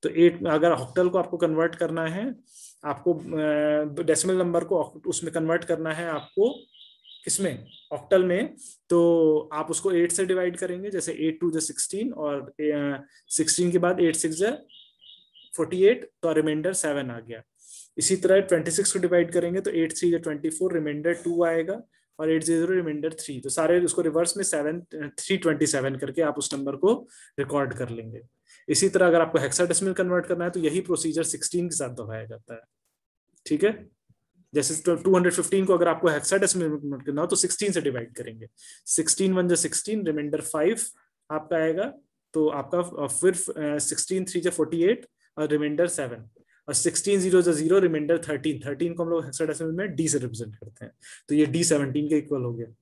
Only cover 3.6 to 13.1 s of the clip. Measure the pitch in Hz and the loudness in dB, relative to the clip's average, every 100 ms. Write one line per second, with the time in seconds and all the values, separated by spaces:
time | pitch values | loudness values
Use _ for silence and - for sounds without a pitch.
3.6 | 151 151 151 147 160 151 185 185 175 170 | 2 2 0 -4 2 2 2 2 2 0
4.6 | 165 180 151 156 - 170 165 165 160 170 | 0 -2 -2 -6 -6 -4 -4 -2 0 0
5.6 | 170 165 160 156 170 151 143 - 220 294 | 0 -2 -2 -4 -4 -6 -4 0 0 0
6.6 | - _ - _ - - - - 190 117 | -16 _ -20 _ -20 -18 -6 -2 -2 -4
7.6 | - - _ - - 190 185 180 302 - | -14 -20 _ -12 4 4 4 2 -2 -8
8.6 | - - _ 175 170 170 160 151 - 151 | -20 -20 _ 4 6 6 6 4 0 -6
9.6 | 156 160 196 175 170 202 185 185 180 175 | -4 -2 0 2 2 0 0 0 0 -2
10.6 | 180 180 202 196 170 - 156 160 175 160 | -6 -6 -6 -6 -6 -2 -2 0 -2 -2
11.6 | 151 147 - 190 240 233 151 143 131 - | -4 -4 -4 -4 -4 -4 -4 -4 -8 -4
12.6 | 151 147 143 139 139 | -2 0 -2 -4 -10